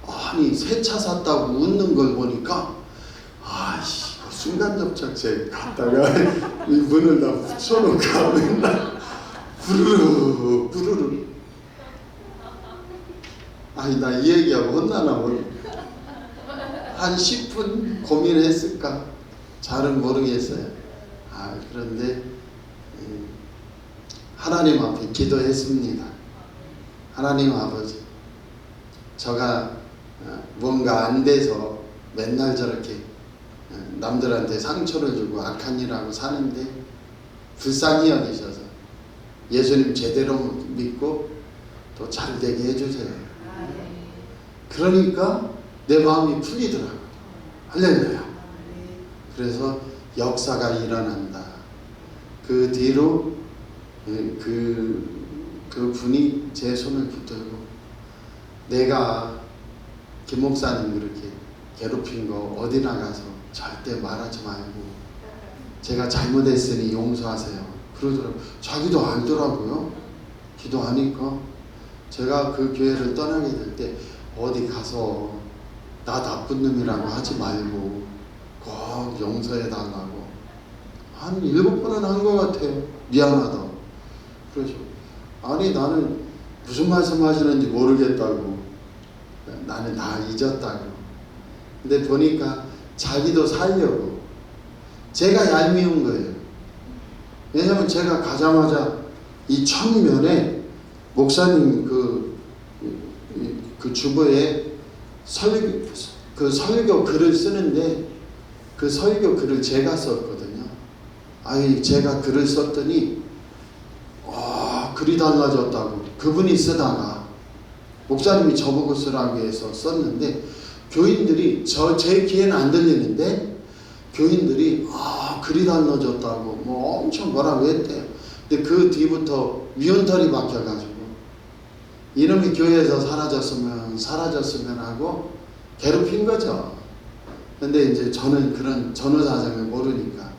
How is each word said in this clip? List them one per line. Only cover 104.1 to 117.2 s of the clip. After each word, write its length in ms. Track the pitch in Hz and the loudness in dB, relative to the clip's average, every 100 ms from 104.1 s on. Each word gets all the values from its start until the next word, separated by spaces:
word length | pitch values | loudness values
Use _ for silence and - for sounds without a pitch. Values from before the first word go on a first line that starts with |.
| 143 147 135 151 147 - - - - - - - | 4 6 6 4 0 -6 -12 -16 -18 -20 -18 -12
설-, 600 | - 208 220 - - - - - - - - | 0 2 2 0 -4 -8 -12 -14 -16 -18 -2
그 140 | 139 | 0
설교 520 | 139 196 233 214 175 | 2 2 2 4 4
글을 300 | - 151 170 | 4 6 6
쓰는데 720 | - 202 196 165 139 165 - - - - - - - - - | 6 2 2 2 2 0 -2 -8 -14 -18 -18 -20 -20 -18 -4
그 120 | 143 | -2
설교 460 | 139 202 208 190 123 | 2 2 4 4 2
글을 260 | 135 131 | 2 0
제가 340 | - 131 135 - | 2 2 2 0
썼거든요. 640 | 131 107 - 101 101 107 - - - - - - - - | -2 -2 -4 -8 -10 -10 -12 -14 -18 -20 -20 -20 -20 -16
아니, 380 | 120 139 139 127 | -4 2 4 4
제가 380 | - 139 139 139 | 4 4 4 0
글을 260 | 135 135 143 | 0 2 2
썼더니, 720 | 143 147 147 139 165 - - - - - - - - - - - - - | 2 0 -2 2 2 0 -4 -12 -16 -18 -20 -20 -20 -20 -18 -20 -16 -12
어, 680 | - 120 - - 120 - - | -8 -6 -4 -2 -4 -4 -2
글이 220 | 151 165 | 2 4
달라졌다고. 840 | 156 143 139 127 - 117 107 104 - - | 4 4 4 2 0 -2 -4 -6 -10 -2
그분이 380 | 156 160 185 170 | 0 4 4 6
쓰다가 720 | 160 160 131 120 107 - | 4 2 0 0 -4 -8